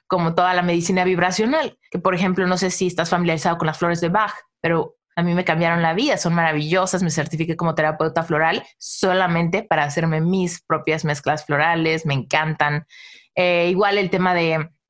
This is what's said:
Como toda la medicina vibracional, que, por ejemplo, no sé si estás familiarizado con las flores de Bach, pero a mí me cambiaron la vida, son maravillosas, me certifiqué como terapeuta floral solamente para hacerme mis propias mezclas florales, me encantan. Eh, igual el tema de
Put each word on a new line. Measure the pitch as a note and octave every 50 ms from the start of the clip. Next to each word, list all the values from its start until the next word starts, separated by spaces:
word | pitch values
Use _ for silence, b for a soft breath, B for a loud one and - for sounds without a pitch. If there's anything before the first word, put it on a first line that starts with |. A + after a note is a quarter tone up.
| _
Como | - F#3+ F3+ E3+ E3 E3
toda | F3 F3+ F3+ F3+
la | F3+ F3
medicina | F3 E3+ E3+ E3+ E3+ F#3+ F#3 F3+
vibracional, | F#3 F#3 F3 F3 F3+ F3+ F3+ G#3+ A#3 C#4+ D#4+ D4 A3+ - _ _ _
que, | - F#3
por | E3+ F#3+ F#3
ejemplo, | F3 F#3+ F#3 F#3 F#3 F#3
no | F3+ F#3
sé | F3+ G3 F#3
si | F3+ - F#3+
estás | F3+ F3 - E3+ E3+
familiarizado | - F3 F3 E3+ D#3+ D#3+ - F3+ E3+ E3+
con | -
las | D#3 D#3 -
flores | F3 E3+ E3+ E3+
de | F3 E3
Bach, | F3 G#3 G#3+ G3+ - - - _ _ _
pero | - E3 E3+ D#3+ - - - _ _ _ _
a | - E3+
mí | F3 E3+
me | F3+ F3+
cambiaron | F3+ D#3+ D#3+ E3+ E3 E3+ E3+ E3+
la | D#3+ E3
vida, | F#3+ C4 D4+ A3+ F3+
son | - F3+ E3
maravillosas, | E3+ E3 D#3+ D#3 D3+ D3+ D3+ E3+ F#3+ F#3 F#3 - F3+ F#3+
me | E3
certifiqué | C#3+ E3 C#3+ C#3+ - D3+ E3 E3 D#3+
como | D#3+ F3 E3 D#3+
terapeuta | E3 D#3 D#3 D#3 - D#3+ D#3+ D#3 E3+ E3
floral | E3 E3 D3+ D#3+ D#3+ F3 A3 B B B _
solamente | - - - - - F#3+ F3+ F#3 F#3 F3+ E3+ E3 E3+ E3 E3+ G3 A3
para | - E3+ D#3 D3
hacerme | C#3+ C#3 F3 E3 E3 D#3 D#3
mis | D#3+ E3+ F#3 F#3+ F3+ E3+ E3+ - -
propias | - D#3+ D#3 D#3 - D#3 D#3+ D#3+
mezclas | D#3 D3+ C#3+ - C3+ D3+ D#3 -
florales, | - D3 C#3+ D3+ E3 E3+ E3 D#3+ D#3+ D#3+ D#3+ E3
me | D#3 C#3
encantan. | C3+ A#2 - - D#3 D#3 D#3+ D#3 - D3+ D3 D3 D3+ E3 B B B B B B B B B _
Eh, | - F3+ F3+ F3 F3 E3+ F3
igual | F#3 F#3 G#3 G3+ G3+ G#3
el | G3 E3+
tema | - F#3 F#3 F#3 F3+
de | F3 E3+ E3 D#3+ D#3+ D3+ - _ _ _ -